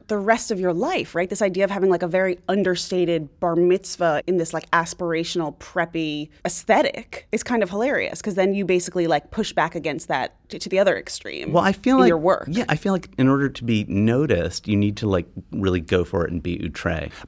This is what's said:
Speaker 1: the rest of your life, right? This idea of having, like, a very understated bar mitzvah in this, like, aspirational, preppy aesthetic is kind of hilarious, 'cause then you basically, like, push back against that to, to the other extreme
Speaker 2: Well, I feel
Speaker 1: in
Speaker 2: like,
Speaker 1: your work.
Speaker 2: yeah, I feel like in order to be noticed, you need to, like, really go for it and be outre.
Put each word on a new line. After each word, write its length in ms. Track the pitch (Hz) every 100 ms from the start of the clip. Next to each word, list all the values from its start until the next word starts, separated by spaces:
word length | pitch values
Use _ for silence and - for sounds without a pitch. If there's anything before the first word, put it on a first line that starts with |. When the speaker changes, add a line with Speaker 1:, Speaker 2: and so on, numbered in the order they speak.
| -
Speaker 1:
the 100 | 208
rest 340 | 196 226 -
of 80 | 196
your 140 | 180
life, 420 | 170 285 370 - 165
right? 140 | 180
This 120 | 196
idea 220 | 180 180
of 80 | 196
having, 180 | 196 190
like, 140 | 175
a 40 | 175
very 320 | 185 190 175 -
understated 880 | 196 185 175 - 185 170 170 147 -
bar 160 | 175 170
mitzvah 680 | 180 190 - - 170 147 -
in 100 | 180
this, 160 | 160
like, 160 | 160 -
aspirational, 840 | 170 170 - 170 165 165 175 151 -
preppy 680 | - 180 170 165 156 151 151 _ 175
aesthetic 840 | - - 220 294 - - - -
is 100 | 214
kind 200 | - 240
of 60 | 185
hilarious, 520 | 202 262 202 92 -
'cause 140 | 214 190
then 180 | 202
you 120 | 196 185
basically, 420 | 180 - 180 165
like, 240 | 151 -
push 220 | - 208
back 220 | - 160 170
against 320 | 151 147 -
that 260 | 143 120 _ -
to, 100 | 156
to 80 | 180
the 100 | 185
other 180 | 196 107
extreme 560 | - - - 71 -
Speaker 2:
Well, 100 | 170
I 80 | 196
feel 240 | 196 254 262
Speaker 1:
in 60 |
Speaker 2:
like, 60 | 247
Speaker 1:
your 80 | 165
work. 280 | 170 175 -
Speaker 2:
yeah, 160 | 190 -
I 80 | 151
feel 160 | 202
like 140 | 190 - -
in 100 | 131
order 180 | 139 139
to 160 | -
be 220 | 117 110 -
noticed, 800 | 98 110 123 151 90 82 - -
you 80 | 101
need 220 | 104 104
to, 100 | 107
like, 200 | 92 - - -
really 260 | - 95 90
go 240 | 76 92
for 220 | 85 87 82
it 60 |
and 120 | 85
be 180 | 85 85 78
outre. 420 | - 85 80 73 -